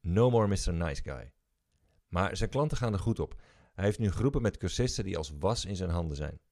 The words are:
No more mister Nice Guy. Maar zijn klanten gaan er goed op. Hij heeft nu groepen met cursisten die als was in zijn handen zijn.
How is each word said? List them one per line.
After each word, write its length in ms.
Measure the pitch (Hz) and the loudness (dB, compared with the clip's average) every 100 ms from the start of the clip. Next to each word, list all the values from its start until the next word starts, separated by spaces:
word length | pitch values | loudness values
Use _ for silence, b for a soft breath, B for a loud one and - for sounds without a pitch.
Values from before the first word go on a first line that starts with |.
No 300 | 87 92 123 | 2 4 6
more 180 | 120 107 | 6 4
mister 240 | 95 - | 2 0
Nice 300 | 85 85 69 | 0 -2 -4
Guy. 300 | - 65 62 _ _ _ _ _ _ _ _ | -6 -10 -12 _ _ _ _ _ _ _ _
Maar 280 | 87 95 95 | 0 0 0
zijn 140 | 90 | -2
klanten 260 | 131 151 135 | 0 0 0
gaan 160 | 123 | 0
er 60 | 101 | 0
goed 220 | 113 110 | 0 0
op. 200 | - - b b b | -2 -6 b b b
Hij 100 | - | -2
heeft 140 | 98 104 | 0 2
nu 120 | 107 | 0
groepen 320 | - 123 143 | 2 2 2
met 140 | 110 - | 0 0
cursisten 480 | 92 - 123 - | -4 0 -2 0
die 120 | 98 87 | -4 -4
als 160 | 76 73 | -6 -2
was 260 | 95 120 | 0 0
in 120 | - 98 | -4 -4
zijn 140 | 92 | -2
handen 260 | 85 82 71 | -2 -2 -4
zijn. 240 | 73 76 _ | -6 -10 _